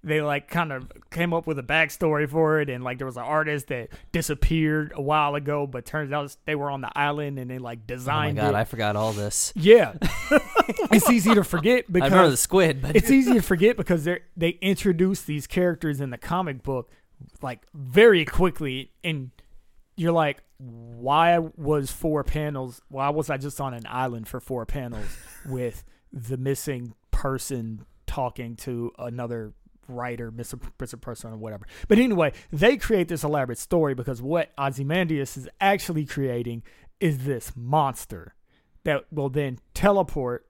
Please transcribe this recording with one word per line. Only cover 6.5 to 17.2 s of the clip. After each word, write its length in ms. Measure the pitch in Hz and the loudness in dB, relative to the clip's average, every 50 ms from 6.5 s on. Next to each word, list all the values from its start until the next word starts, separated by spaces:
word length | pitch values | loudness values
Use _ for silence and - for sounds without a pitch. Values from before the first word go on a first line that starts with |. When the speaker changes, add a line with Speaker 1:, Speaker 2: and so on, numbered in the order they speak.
| 151 | -4
Speaker 1:
were 160 | 147 143 143 | -4 -4 -4
on 100 | 139 135 131 | -6 -6 -8
the 80 | 107 - 143 | -8 -2 -2
island, 400 | 143 147 147 147 147 143 139 135 | 0 0 0 -2 -4 -6 -8 -8
and 120 | 127 123 | -8 -10
they, 80 | 127 131 | -10 -10
like, 200 | 123 120 117 120 | -10 -12 -12 -14
Speaker 2:
Oh 40 | 107 113 | -10 -10
my 60 | 123 | -10
Speaker 1:
designed 400 | 127 123 131 143 156 151 147 147 | -8 -4 -2 0 0 0 0 0
Speaker 2:
God, 140 | - 107 104 | 0 0 0
Speaker 1:
it. 60 | 101 | 2
Speaker 2:
I 80 | 104 110 | 0 0
forgot 300 | - - 117 110 104 104 | -2 -2 -2 -2 0 0
all 160 | 104 107 110 107 | 0 0 0 -2
this. 400 | 101 104 104 - - - - - | -2 -4 -4 -2 -2 -4 -2 -4
Speaker 1:
Yeah. 380 | 208 156 190 220 240 190 120 196 165 - - - - - - | 2 8 10 10 10 10 6 -2 0 0 0 0 0 -2 4
Speaker 2:
<laughs> 80 | - 294 - - - 466 - - - - 403 - - | 4 4 4 4 2 2 2 2 2 -2 2 6 6
Speaker 1:
It's 180 | 226 - 320 | 6 6 6
easy 240 | 254 233 170 208 226 | 4 4 6 6 4
to 80 | 208 190 | 4 4
forget 400 | - - 170 151 214 247 247 - - | 2 -2 0 2 4 4 2 2 2
Speaker 2:
I 40 | 165 | 0
remember 160 | 180 135 139 | 2 4 6
Speaker 1:
because 220 | 185 185 185 156 135 | 8 8 8 8 6
Speaker 2:
the 40 | |
squid, 460 | 123 - - - 190 185 160 147 135 131 | 2 0 2 4 4 4 4 2 0 -4
but 120 | 143 151 | 2 4
Speaker 1:
it's 160 | 220 - - | 4 6 6
easy 220 | 269 269 262 247 254 | 6 6 6 6 4
to 80 | 233 - | 4 4
forget 340 | - 196 170 180 220 247 | 2 2 4 4 4 4
because 280 | - 185 - 180 165 147 | 2 0 0 0 0 2
they're, 160 | 170 180 - - - - | -2 -4 -4 -6 -14 -8
they 140 | - 165 165 175 - | -2 -2 -2 -2 -2
introduce 600 | - 190 196 - - 202 180 160 180 190 196 - - | -2 -2 -2 0 2 0 2 2 2 0 0 -2 -6
these 240 | - 151 147 135 | -6 -8 -8 -6
characters 540 | - - 185 180 180 170 - - 160 147 135 | -4 -2 0 0 0 0 -2 -4 -4 -4 -4
in 100 | 143 131 | -6 -8
the 80 | 123 117 | -8 -12
comic 440 | - - 170 180 190 170 139 127 - | -8 -4 -4 -4 -4 -4 -8 -8 -8
book, 280 | - 135 127 117 _ - _ _ _ _ _ | -6 -6 -6 -6 _ -18 _ _ _ _ _